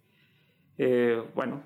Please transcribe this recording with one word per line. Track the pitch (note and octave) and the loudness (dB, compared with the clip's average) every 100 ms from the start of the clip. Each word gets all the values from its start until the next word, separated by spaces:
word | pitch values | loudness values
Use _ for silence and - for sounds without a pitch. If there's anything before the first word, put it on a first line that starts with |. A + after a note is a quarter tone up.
| _ _ _ _ _ _ _ - | _ _ _ _ _ _ _ -2
Eh, | C3 B2 A#2+ A#2 A2 - | 2 4 2 0 -4 -6
bueno, | C3 C#3+ | -6 -8